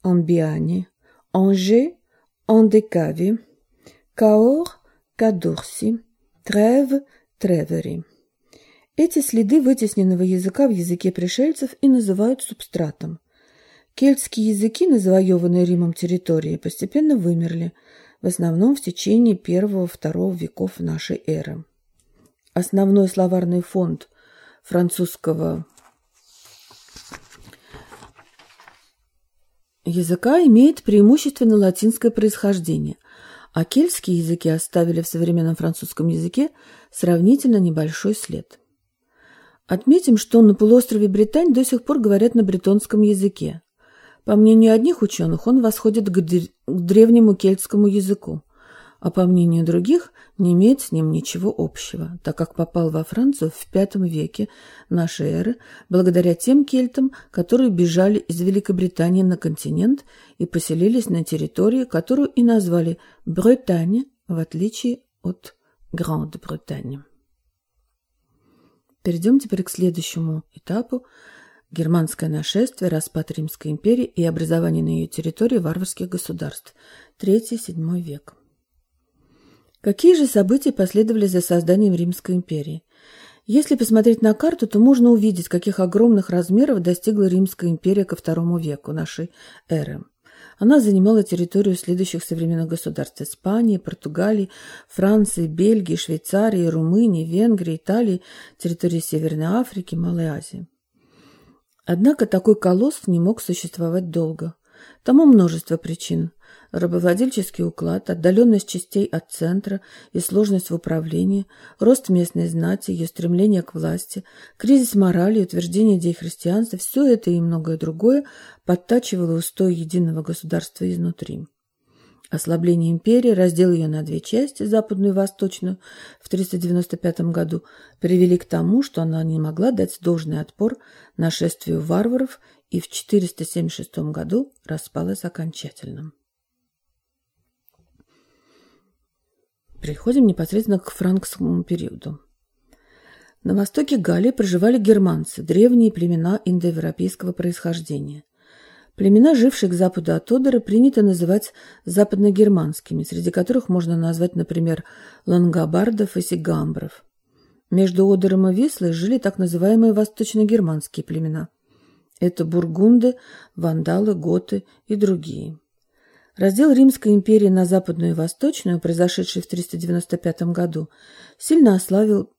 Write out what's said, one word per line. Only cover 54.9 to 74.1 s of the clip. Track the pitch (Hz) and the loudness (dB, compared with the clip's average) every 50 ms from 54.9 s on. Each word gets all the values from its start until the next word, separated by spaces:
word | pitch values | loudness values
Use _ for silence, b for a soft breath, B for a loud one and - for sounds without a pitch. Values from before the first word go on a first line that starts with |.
| 180 175 165 170 - - 151 - | -2 -2 -2 -2 -4 -6 -4 -4
эры | - 170 185 220 247 - B B B B B B | -4 -2 -4 -4 -6 -8 B B B B B B
благодаря | 180 180 180 180 170 170 170 175 170 | 0 2 2 4 4 4 2 2 0
тем | - - 247 269 294 277 | 0 2 2 4 4 2
кельтам, | 285 262 254 254 247 - 277 262 269 B B B B | 2 0 0 0 0 -2 -2 -2 -2 B B B B
которые | B 180 175 - 233 254 262 240 | B -4 -2 2 2 2 2 2
бежали | 185 170 180 170 165 180 185 202 214 | 2 2 0 2 2 2 2 2 2
из | 208 - - 165 170 | 0 -2 -4 -6 -2
Великобритании | 180 196 190 202 202 - 190 180 185 180 - - 165 175 185 190 | -2 0 0 0 -2 -2 -2 -2 -2 -2 -2 -2 0 0 2 2
на | 190 185 180 | 2 2 0
континент | 175 - 160 156 - - 147 151 165 190 240 285 277 - b b b b b b b | -2 -4 -6 -6 -6 -6 -6 -2 0 0 0 0 -2 -4 b b b b b b b
и | 175 | -6
поселились | - - 170 - - 156 165 180 214 240 247 220 | -4 -4 -4 -4 -4 -2 0 2 2 2 0 -2
на | 202 175 170 156 | -2 -4 -4 -4
территории, | - 160 156 156 - - - 185 220 247 262 247 | -4 -4 -6 -6 -4 -2 0 0 2 0 0 -2
которую | - - 165 170 - 254 285 285 - | -2 -4 -4 -2 -2 0 0 0 0
и | - 247 | 0 2
назвали | 240 233 226 214 196 175 170 175 160 165 170 - b b b b b | 2 4 4 2 2 0 0 0 0 -2 -6 -8 b b b b b
Бретань, | b 165 185 185 233 254 254 - - 175 165 165 175 208 247 269 - _ _ _ | b -2 2 4 4 4 4 2 -2 -2 0 0 0 -2 -2 -4 -6 _ _ _
в | - 170 165 | -8 -6 -6
отличие | 160 - - 160 190 220 226 - - 240 247 - _ _ _ _ | -6 -6 -6 -6 -6 -6 -6 -6 -6 -6 -6 -6 _ _ _ _
от | - 180 180 _ - - - _ _ _ _ _ _ - - | -10 -10 -10 _ -16 -20 -20 _ _ _ _ _ _ -10 -8
Гранд-Бретань. | 165 170 160 156 151 156 156 156 165 - - 156 156 _ - 147 135 127 123 139 139 - _ _ _ _ _ _ _ _ _ _ _ _ _ _ _ _ _ _ _ _ _ _ _ _ _ _ _ _ _ _ _ _ _ _ _ _ _ _ _ - | -6 -6 -4 -4 -6 -6 -8 -12 -14 -14 -12 -14 -12 _ -12 -12 -12 -12 -12 -14 -16 -18 _ _ _ _ _ _ _ _ _ _ _ _ _ _ _ _ _ _ _ _ _ _ _ _ _ _ _ _ _ _ _ _ _ _ _ _ _ _ _ -6
Перейдём | 190 170 165 175 226 262 277 | -4 -4 -2 0 2 2 2
теперь | - 214 196 190 | 0 -2 -6 -6
к | 185 - | -6 -6
следующему | - - 185 180 170 170 165 - - 170 165 160 156 156 - _ | -4 -2 -2 -2 -2 -4 -8 -8 -8 -6 -6 -6 -6 -8 -10 _
этапу. | _ - _ - 180 226 233 - 254 247 - b b b b b b b b b b b b b | _ -16 _ -8 -6 -6 -6 -6 -10 -10 -10 b b b b b b b b b b b b b
Германское | - 165 165 156 175 170 160 151 - - 160 160 | -8 -6 -2 0 0 0 0 -2 -6 -8 -8 -6
нашествие, | 151 151 156 - - 202 254 262 - - 185 175 | -6 -6 -6 -4 -2 -2 -2 -2 -4 -4 -4 -4
распад | 160 156 - - - 160 156 - | -4 -4 -6 -6 -8 -8 -8 -8
Римской | 151 165 156 156 - - - 151 | -8 -10 -10 -10 -10 -12 -10 -10
империи | 151 147 - 208 240 254 247 | -8 -2 0 0 0 0 -2
и | - | -4